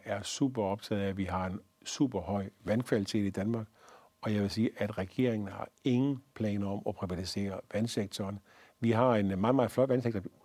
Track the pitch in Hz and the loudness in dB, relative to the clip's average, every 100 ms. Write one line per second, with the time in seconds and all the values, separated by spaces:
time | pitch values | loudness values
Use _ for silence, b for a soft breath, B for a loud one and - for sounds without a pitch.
0 | - 104 101 - 139 123 98 101 - 104 | -2 -6 -4 0 0 0 -2 -2 -4 -2
1 | 98 95 92 90 92 92 - _ - - | -2 -2 -2 -2 -4 -6 -10 _ -8 0
2 | 139 98 87 101 98 - 92 117 120 117 | 0 0 -2 -4 -4 -6 -2 0 2 0
3 | 98 110 101 95 104 113 107 b b b | 0 0 0 -2 -2 -2 -6 b b b
4 | b _ 113 107 98 - 110 - 104 113 | b _ -2 0 0 2 0 0 -4 -4
5 | 95 - 127 110 98 95 - _ 139 123 | -4 0 0 0 -4 -8 -12 _ 0 2
6 | 139 131 - - 107 101 98 101 - - | 2 0 -6 -4 -2 0 -2 -2 -4 -4
7 | 95 87 92 - 98 92 - 104 117 117 | -4 -4 -4 -2 -4 -4 -4 -2 -2 -2
8 | 101 - 98 101 - b b b 117 110 | -4 -4 -6 -6 -12 b b b 2 6
9 | 127 110 98 95 110 135 113 - 135 127 | 6 6 4 2 4 4 4 4 2 2
10 | 120 107 87 - | 0 -2 -6 -8